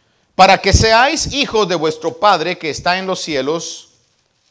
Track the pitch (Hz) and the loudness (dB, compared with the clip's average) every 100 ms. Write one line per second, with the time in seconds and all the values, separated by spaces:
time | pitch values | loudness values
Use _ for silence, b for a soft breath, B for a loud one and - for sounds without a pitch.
0 | b b b - 190 190 190 185 220 226 | b b b 4 4 4 2 2 4 4
1 | 277 320 - 254 220 220 185 170 156 156 | 2 0 -4 -4 -2 -2 0 -2 -2 -4
2 | 165 - 208 175 160 175 160 127 175 185 | -8 0 2 2 -2 -6 -8 -4 -2 -2
3 | 190 180 - 139 135 165 - - - _ | -4 -6 -4 -4 -2 -4 -8 -14 -20 _
4 | _ _ _ _ _ | _ _ _ _ _